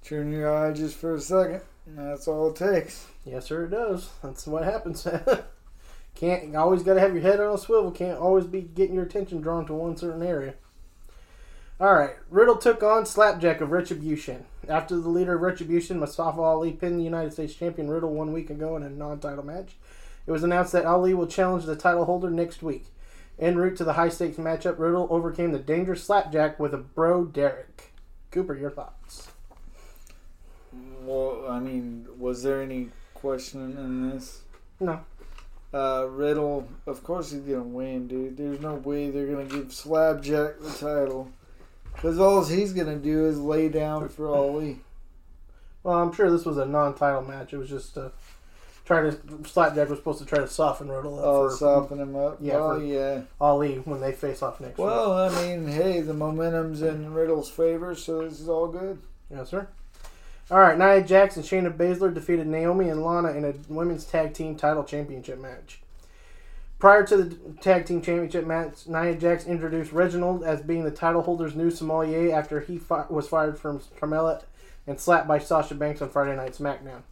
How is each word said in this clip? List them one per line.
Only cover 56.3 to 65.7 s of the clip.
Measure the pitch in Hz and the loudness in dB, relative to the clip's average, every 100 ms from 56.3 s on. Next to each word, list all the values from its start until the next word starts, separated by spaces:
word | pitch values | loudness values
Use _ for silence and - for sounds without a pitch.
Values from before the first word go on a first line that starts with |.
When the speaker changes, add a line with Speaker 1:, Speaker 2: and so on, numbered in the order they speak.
| 156 165 165 160 151 | -2 -2 -2 -4 -2
Speaker 1:
in | 160 156 151 | -2 -2 -6
Riddle's | 156 160 156 143 | -2 2 0 -2
favor, | - 165 165 175 | 0 2 2 -4
so | 165 - 160 160 | -8 -6 -6 -6
this | 147 | -10
is | 156 | -4
all | 165 170 | -2 -2
good. | 170 190 175 - - - | -4 -8 -10 -14 -20 -16
Speaker 2:
Yes, | 139 131 | -14 -8
sir. | 190 196 - - - - - - - - | -8 -8 -14 -20 -18 -20 -18 -18 -18 2
All | 180 | 8
right, | 185 160 | 10 10
Nia | 190 196 180 | 8 8 8
Jax | 185 196 190 | 8 8 4
and | |
Shayna | 147 190 175 160 | -2 0 0 2
Baszler | 175 180 190 | 2 2 0
defeated | 170 - 170 156 | 0 0 0 2
Naomi | 156 165 180 180 | 0 2 2 2
and | 156 | 0
Lana | 160 170 165 | 0 2 0
in | 147 | 0
a | 147 139 - | -2 -4 -8
women's | 156 170 160 - | -4 -2 -2 -2
tag | 165 156 | -2 -2
team | 156 160 151 | -4 -8 -2
title | 151 156 | 0 0
championship | 143 147 143 131 123 127 | -2 -6 -8 -10 -12 -12
match. | 131 - - | -12 -16 -18